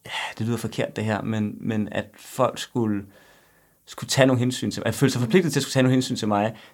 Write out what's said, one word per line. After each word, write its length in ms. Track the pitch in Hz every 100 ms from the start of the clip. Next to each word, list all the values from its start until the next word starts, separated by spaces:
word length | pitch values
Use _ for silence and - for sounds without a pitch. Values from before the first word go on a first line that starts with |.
| - - - -
det 80 | 113
lyder 100 | 117
forkert 400 | 110 - - -
det 80 |
her, 180 | 110 104
men, 340 | 107 110 104 -
men 280 | 107 110 104
at 140 | - 101 -
folk 420 | - - 123 -
skulle, 460 | - 123 110 101 95 - - - _ _ _ _ -
skulle 220 | - -
tage 180 | - 131
nogle 140 | 123
hensyn 300 | 123 123 107
til 100 | -
mig, 60 | 110
at 80 |
føle 180 | - 135
sig 80 | 127
forpligtet 320 | 120 190 175
til 60 | 147
at 40 |
skulle 100 | 131
tage 100 | 135
nogle 120 | 131
hensyn 220 | 131 127 113
til 120 | 107
mig, 280 | 104 110 113 -